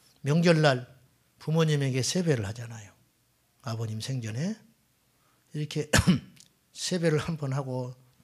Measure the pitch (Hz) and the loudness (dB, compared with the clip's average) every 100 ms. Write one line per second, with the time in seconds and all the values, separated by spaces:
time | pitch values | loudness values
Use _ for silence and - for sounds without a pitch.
0 | _ _ 139 160 170 156 151 123 127 - | _ _ 0 4 6 6 6 4 -2 -18
1 | _ _ _ _ - 160 160 143 135 127 | _ _ _ _ -2 2 2 2 0 0
2 | 120 185 165 123 98 117 117 113 104 _ | 0 0 0 0 -2 -8 -12 -14 -18 _
3 | _ _ _ _ _ _ 113 113 110 110 | _ _ _ _ _ _ -8 -6 -6 -6
4 | 131 131 110 113 185 220 _ _ _ _ | -6 -6 -6 -4 -6 -6 _ _ _ _
5 | _ _ _ _ _ 151 151 151 147 - | _ _ _ _ _ -8 -6 -6 0 2
6 | - 143 - - - _ _ - - 180 | 4 2 0 -20 -20 _ _ -10 -6 0
7 | 165 151 - 156 139 139 131 127 127 - | 0 0 -2 -6 -4 -4 -4 -6 -8 -12
8 | _ _ | _ _